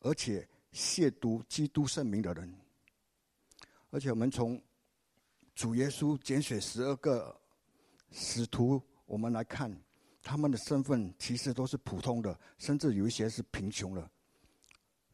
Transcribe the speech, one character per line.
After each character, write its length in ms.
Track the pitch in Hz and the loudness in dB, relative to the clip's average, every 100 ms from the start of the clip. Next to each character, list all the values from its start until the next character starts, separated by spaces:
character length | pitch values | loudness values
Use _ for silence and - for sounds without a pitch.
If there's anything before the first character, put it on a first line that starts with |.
而 120 | - | -2
且 340 | 156 - 98 - _ _ | 0 0 -2 -4 _ _
亵 340 | - - - 156 | -6 -2 4 4
渎 320 | - 120 113 117 | 4 0 -2 -2
基 200 | - 147 | -2 0
督 180 | - 143 | 2 0
圣 180 | - | 0
名 160 | 131 101 | 0 0
的 140 | 95 | -2
人。 180 | 85 90 92 - _ _ _ _ _ _ _ _ - - _ _ | -4 -8 -14 -20 _ _ _ _ _ _ _ _ -20 -20 _ _
而 80 | 143 | -4
且 120 | 135 | 0
我 40 | |
们 160 | 110 123 | 2 2
从 300 | 135 117 120 - _ _ _ _ _ _ _ _ | 2 0 -2 -10 _ _ _ _ _ _ _ _
主 200 | - 113 | -6 0
耶 140 | 117 135 | 2 2
稣 300 | 135 147 147 | 2 2 2
拣 220 | - 135 | 0 0
选 180 | 147 110 | 2 -2
十 220 | - 110 | -2 -2
二 120 | 127 135 | -2 0
个 440 | 151 123 73 - _ _ _ _ _ _ _ | 2 2 0 -14 _ _ _ _ _ _ _
使 340 | - - 120 117 | -10 -6 -2 -2
徒， 360 | - 120 135 - _ - | 2 2 2 -2 _ -8
我 100 | 107 | -4
们 160 | 113 | -2
来 100 | 117 | -2
看， 300 | 113 - 131 90 - _ _ _ | -4 -6 -6 -8 -16 _ _ _
他 140 | - 143 | -6 0
们 140 | 147 | 2
的 80 | 120 | 2
身 240 | - 143 | 2 0
份 300 | 135 131 98 - | 2 2 0 -4
其 180 | - 123 | -4 -2
实 160 | - | -2
都 140 | 123 131 | 0 0
是 100 | 135 | -2
普 220 | - 92 | -4 -4
通 200 | 135 120 | 0 0
的， 180 | 104 82 - - | 0 -4 -12 -10
甚 200 | - 143 | 0 2
至 160 | 156 | 4
有 120 | 101 104 | 4 2
一 40 | |
些 180 | - 110 | 2 0
是 140 | 110 85 | -2 -6
贫 200 | - 95 | -4 -4
穷 240 | - 98 | -4 -4
的。 160 | 95 82 _ _ _ _ _ _ - _ _ _ | -6 -8 _ _ _ _ _ _ -20 _ _ _